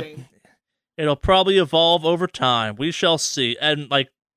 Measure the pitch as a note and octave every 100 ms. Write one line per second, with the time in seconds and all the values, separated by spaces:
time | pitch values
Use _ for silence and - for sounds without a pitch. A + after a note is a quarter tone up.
0 | D3+ D3+ - _ _ _ _ _ _ -
1 | D3+ C#3+ - F#3+ F#3+ F#3+ D#3 E3 E3 E3+
2 | D#3 E3+ F3+ - C3 A#2+ A2 G#2 D#3 -
3 | F3 D#3+ - - A#2+ A#2+ D3+ D3+ C3+ C#3
4 | C3 _ _